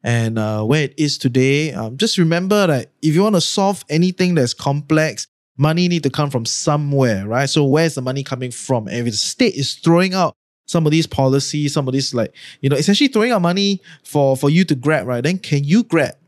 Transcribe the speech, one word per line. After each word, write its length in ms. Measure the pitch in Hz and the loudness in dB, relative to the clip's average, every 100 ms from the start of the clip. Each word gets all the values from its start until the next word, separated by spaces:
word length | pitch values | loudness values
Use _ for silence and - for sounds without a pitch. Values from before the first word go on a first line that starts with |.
and, 340 | 123 117 113 113 | -2 0 0 -2
uh, 240 | 107 107 | -2 -2
where 180 | 107 151 | 0 0
it 120 | 139 - | -2 -2
is 180 | 147 - | -4 -2
today, 560 | 127 123 131 143 156 | -2 2 2 2 -2
um, 240 | - 110 135 | -6 -8 -4
just 220 | 226 - | -2 2
remember 480 | 165 170 190 208 190 | 2 2 0 2 2
that 240 | 135 - _ | 0 -4 _
if 140 | 156 | 0
you 80 | 156 | 2
wanna 180 | 208 196 | 2 2
solve 460 | - - 196 196 - | 0 0 0 -2 -4
anything 460 | 156 180 180 180 | 0 0 0 0
that's 180 | 170 123 | 2 0
complex, 760 | - 143 143 143 156 156 104 - _ _ - | -2 -2 -4 0 0 0 -4 -14 _ _ 0
money 320 | 147 165 180 | 0 2 0
need 140 | 175 | 0
to 80 | 139 | -2
come 180 | 139 147 | -2 -2
from 160 | 131 | -2
somewhere, 840 | 117 - - 147 147 139 127 98 101 | -4 -4 0 0 0 2 2 0 -2
right? 220 | 117 135 | -2 0
So 160 | 160 | 2
where's 300 | 139 147 165 | 2 2 2
the 80 | 151 | -2
money 200 | 127 135 | -6 -6
coming 280 | 135 127 123 | -6 -8 -8
from? 360 | 120 - 127 110 | -10 -4 -4 -2
And 120 | 120 | -4
if 80 | 120 | -4
the 60 | |
state 420 | 107 - - 240 | -4 -6 0 0
is 200 | - 135 - | 0 -6 -2
throwing 360 | 165 170 185 | 2 4 2
out 220 | 190 170 - _ _ - | 0 -2 -4 _ _ -4
some 160 | 175 | 0
of 60 | 156 | 2
these 160 | 160 160 | 2 0
policies, 680 | - 135 139 - 151 147 | 0 2 2 -2 -4 -2
some 140 | 147 131 | -2 -2
of 80 | |
these, 180 | 131 135 | -2 -2
like, 220 | 120 110 - - - | -4 -4 -8 -20 -4
you 80 | 135 | 0
know, 80 | 139 | 0
essentially 300 | 156 202 269 | 2 2 2
throwing 220 | 214 233 | 2 0
out 100 | 226 | 2
money 400 | 170 185 202 196 - - | 0 0 0 -2 -8 -20
for, 340 | - 151 139 131 | -4 0 2 2
for 140 | 143 | 2
you 140 | 165 | 2
to 100 | 190 | 2
grab, 320 | 139 131 156 101 | 0 0 0 0
right? 160 | 120 | -2
Then 160 | 135 185 | -2 -4
can 240 | - 143 | -2 -2
you 220 | 143 202 | 2 2
grab 320 | 233 165 131 - | 2 0 0 -4